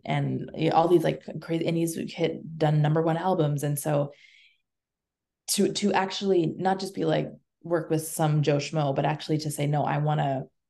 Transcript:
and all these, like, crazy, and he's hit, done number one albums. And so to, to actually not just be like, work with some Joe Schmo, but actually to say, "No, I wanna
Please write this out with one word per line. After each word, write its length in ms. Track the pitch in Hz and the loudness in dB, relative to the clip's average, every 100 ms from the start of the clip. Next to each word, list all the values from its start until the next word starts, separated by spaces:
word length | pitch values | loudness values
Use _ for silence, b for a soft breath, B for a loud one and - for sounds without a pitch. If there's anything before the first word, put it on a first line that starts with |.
| - | -4
and 680 | 147 139 127 - - 160 | -2 -2 -4 -6 -2 2
all 160 | - 165 | 4 6
these, 160 | 175 | 4
like, 200 | 160 156 - 156 | 4 -2 -6 -12
crazy, 240 | - 165 165 | -4 -2 0
and 100 | 165 | 0
he's 220 | 165 165 - | 0 -4 -8
hit, 460 | - 160 - - 160 | -4 -4 -4 -10 0
done 240 | 156 151 | 2 4
number 180 | 147 156 | 4 4
one 160 | 165 160 | 2 0
albums. 460 | 180 185 151 143 | 0 2 2 0
And 160 | 143 147 | -2 -2
so 320 | 156 147 147 B B B B B _ _ _ _ _ _ _ _ - | 0 0 -2 B B B B B _ _ _ _ _ _ _ _ -4
to, 200 | - 196 | 0 2
to 200 | - 202 | 2 0
actually 600 | - 190 - 196 185 156 - | 0 0 -2 2 2 2 0
not 240 | 185 190 | -2 -2
just 140 | 190 | -4
be 100 | - | -4
like, 280 | 160 143 151 - _ _ | 0 0 -2 -10 _ _
work 260 | 165 170 156 | -2 -2 0
with 160 | 160 156 | -2 -2
some 360 | - 156 151 | 0 2 4
Joe 160 | 147 143 | 4 2
Schmo, 380 | 143 160 147 139 | 0 -2 0 0
but 100 | 147 | -2
actually 340 | 151 - 156 | -2 -2 -2
to 120 | 151 | -2
say, 160 | 147 147 | -4 -2
"No, 160 | 147 | 0
I 140 | - 147 | 0 0
wanna 440 | 151 151 147 135 - _ _ | 0 0 0 -2 -6 _ _